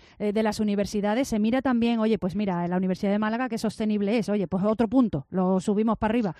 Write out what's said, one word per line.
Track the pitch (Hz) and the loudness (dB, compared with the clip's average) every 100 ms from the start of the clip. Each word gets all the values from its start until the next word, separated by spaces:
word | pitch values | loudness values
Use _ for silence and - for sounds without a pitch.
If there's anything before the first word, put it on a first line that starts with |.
| - - | -10 -6
eh, | 208 | -2
de | 202 | 0
las | 220 208 | 0 0
universidades. | 214 202 196 214 202 220 277 | 0 0 -2 -2 0 0 0
Se | 220 | 0
mira | 214 254 | 0 2
también, | 262 240 233 233 | 2 2 2 2
oye, | 220 220 | 2 0
pues | 185 196 | -2 -2
mira, | 202 175 175 | -2 -2 0
la | 180 | 0
Universidad | 185 180 202 | 0 0 0
de | 208 | 0
Málaga, | 214 226 262 | 0 -2 -4
qué | 226 | -4
sostenible | 220 - 220 208 202 233 | -4 -2 -2 0 0 0
es. | 190 | 0
Oye, | 208 180 | -2 -2
pues | 185 | 0
otro | 202 220 226 | 0 2 2
punto, | 254 233 151 - | 4 2 0 -4
lo | 185 185 190 | -2 2 2
subimos | 185 202 220 214 | 0 0 0 0
para | 220 | 0
arriba. | 240 208 - | 0 -2 -6